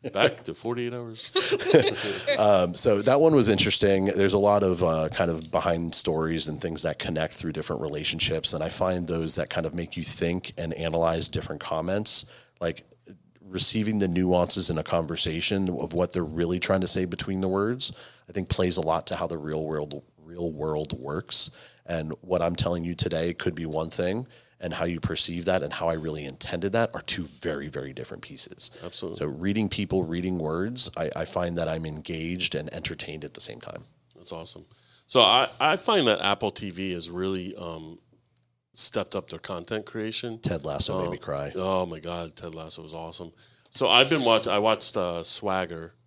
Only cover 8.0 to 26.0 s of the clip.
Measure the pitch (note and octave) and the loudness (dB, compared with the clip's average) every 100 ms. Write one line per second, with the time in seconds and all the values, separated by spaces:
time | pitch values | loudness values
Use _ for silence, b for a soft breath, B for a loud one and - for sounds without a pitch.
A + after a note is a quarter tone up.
8 | D#2+ E2 - D#2+ - E2+ E2 - F#2 F2+ | -4 0 0 2 0 0 -2 0 0 0
9 | E2+ E2 D#2+ E2 D2+ - D#2+ E2 E2 F2 | 0 -2 0 0 0 -2 -2 -4 -6 -6
10 | D#2+ - E2+ F2+ - - E2+ - E2 E2 | -6 -2 0 -2 -4 -6 -6 -4 -2 2
11 | E2 E2 D#2+ - - D2+ - D#2+ E2+ G2+ | 2 2 0 -2 -6 -8 -4 -2 0 0
12 | G#2 - - B B _ E2+ D#2+ - - | 2 0 -2 B B _ -6 -6 -14 -20
13 | - F#2+ _ _ G2 F#2 - A2 G#2+ G#2+ | -20 -20 _ _ -8 0 2 2 2 2
14 | F#2+ F2 F#2 F2+ F2 G2 F2 D#2 D#2 E2+ | 2 2 4 4 4 2 0 0 0 0
15 | D#2 E2 E2+ D#2+ - G2 F#2+ D#2+ D2 E2+ | 0 -2 -2 -2 0 0 0 -2 -2 0
16 | F2 F2+ D#2+ D#2 E2+ F2+ - F#2+ F#2 - | 0 0 -2 0 0 0 2 2 2 0
17 | F#2 F#2 - F#2+ F#2+ G2 G#2 B2+ - B | -2 -4 -4 -2 0 2 0 0 -4 B
18 | B B - G2 F2+ - F#2 F2+ D#2+ D#2+ | B B -8 -6 -2 2 2 2 2 0
19 | - E2+ E2+ E2 D2+ D#2 D#2 D#2 D2 C#2+ | -2 -4 -4 -4 -4 -4 -2 -4 -4 -10
20 | _ _ D#2 E2+ E2+ D2+ D#2 D2+ D2+ B1+ | _ _ -16 -6 -6 -2 -2 -2 -2 -6
21 | C2+ D#2 - - - B B B - E2+ | -4 -6 -2 -2 -2 B B B -6 -4
22 | D#2 D2+ F2+ F2+ E2+ E2+ F2 F2 E2 E2+ | -4 -8 -2 2 2 2 0 0 -2 -2
23 | F2+ E2 E2+ E2+ - D#2+ E2 D#2 D#2+ - | -2 0 -2 0 -2 -2 -4 -2 -2 -2
24 | F2 G#2+ B2+ b b b F2+ E2 E2+ E2+ | 0 -2 -6 b b b -8 -2 -2 -2
25 | - E2 - E2+ E2+ F#2 D2 - E2 D#2+ | -2 -2 -2 -2 0 0 0 -2 0 0